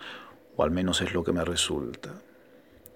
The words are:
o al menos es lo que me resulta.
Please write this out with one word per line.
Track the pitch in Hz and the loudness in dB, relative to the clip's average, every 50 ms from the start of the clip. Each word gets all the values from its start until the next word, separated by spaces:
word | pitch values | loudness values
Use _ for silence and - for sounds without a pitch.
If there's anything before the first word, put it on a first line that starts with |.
| - - - - - - - - - - - | -14 -12 -12 -14 -16 -18 -20 -20 -20 -14 0
o | - 78 | 2 4
al | 76 | 4
menos | 85 90 92 92 87 - | 4 4 2 2 2 2
es | 92 90 - | 0 2 0
lo | 87 82 | 0 2
que | - 90 | 2 2
me | 87 82 | 2 2
resulta. | 85 85 80 - - 82 73 65 60 - - - - - 202 - - - - - - - - - - - - - - - | 0 2 0 0 0 0 -2 -2 -4 -6 -8 -10 -12 -14 -14 -16 -20 -20 -20 -20 -20 -20 -20 -20 -20 -20 -20 -20 -20 -20